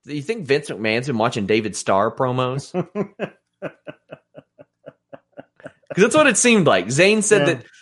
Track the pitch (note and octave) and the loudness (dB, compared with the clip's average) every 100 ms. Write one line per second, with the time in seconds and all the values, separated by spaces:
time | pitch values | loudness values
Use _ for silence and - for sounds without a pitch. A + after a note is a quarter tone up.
0 | - D3 C3+ A#3 C3+ C#3+ D3 G#2 A2 A2+ | -10 -10 -6 -8 0 -2 -2 -4 -2 -2
1 | C3+ A#2 A#2 A#2+ G2 G#2+ G#2+ - - G2 | -2 0 0 0 0 0 0 -6 0 2
2 | A2 - B2+ B2+ B2+ C3+ - F3+ F3 G#3 | 2 -2 -2 -2 -2 -4 -8 -8 -6 -8
3 | G3+ - G#3 _ _ _ F#3+ _ - - | -8 -8 -12 _ _ _ -16 _ -20 -20
4 | _ - _ - _ _ - _ - _ | _ -20 _ -20 _ _ -20 _ -20 _
5 | _ - _ - _ _ - _ _ - | _ -20 _ -20 _ _ -20 _ _ 0
6 | G#3+ D#4 D4 G#3 B3 A3 C#3+ G2 F#2 C3+ | 2 4 4 4 4 4 4 2 0 2
7 | F#3+ A3 G3+ G#3 F#3+ C3+ - - | 2 2 2 2 2 -2 -10 -20